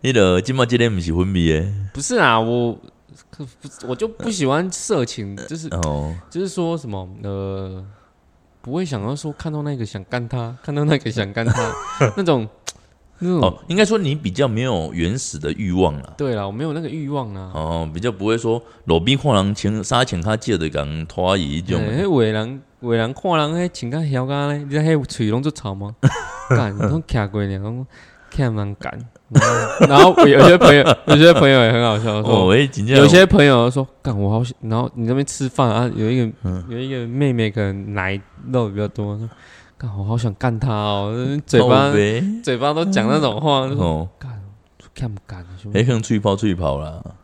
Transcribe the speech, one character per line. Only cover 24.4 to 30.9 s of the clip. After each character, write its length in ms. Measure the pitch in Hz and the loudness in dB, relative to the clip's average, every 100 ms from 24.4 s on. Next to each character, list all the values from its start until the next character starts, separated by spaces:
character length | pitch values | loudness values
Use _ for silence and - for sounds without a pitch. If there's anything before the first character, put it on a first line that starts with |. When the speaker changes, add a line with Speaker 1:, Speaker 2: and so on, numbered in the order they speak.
| 143 | -4
Speaker 2:
呢， 100 | 147 | -4
你 120 | 147 | -4
知 80 | 143 | 0
道 40 | |
那 160 | 156 160 | 2 2
嘴 240 | 127 - 110 | 0 -4 -2
拢 140 | 113 | 0
做 80 | 147 | -2
臭 240 | - 107 95 | -6 -10 -8
吗？ 180 | 101 110 135 - | -10 2 2 2
Speaker 1:
<laughs> 240 | - - - | -12 -14 0
Speaker 2:
干， 260 | 123 110 101 | 0 0 -2
拢 260 | 110 160 | -2 -2
徛 260 | 156 120 101 | -2 -2 -2
过 160 | 104 98 | -2 -4
呢， 120 | 95 | -4
拢 280 | 104 120 131 - - _ - - | -6 -10 -12 -16 -20 _ -10 -2
徛 160 | 131 | -2
蛮 220 | 110 101 101 | -2 -6 -8
干。 160 | - - 120 _ _ | -10 -12 -16 _ _
然 120 | 113 | 2
后， 420 | - - - - 143 | 4 0 -2 2 6
然 120 | 143 | 8
后 280 | 185 359 320 | 6 8 8
有 200 | 139 139 | 10 8
些 100 | 175 | 10
朋 180 | 208 143 | 8 8
友， 220 | 143 | 6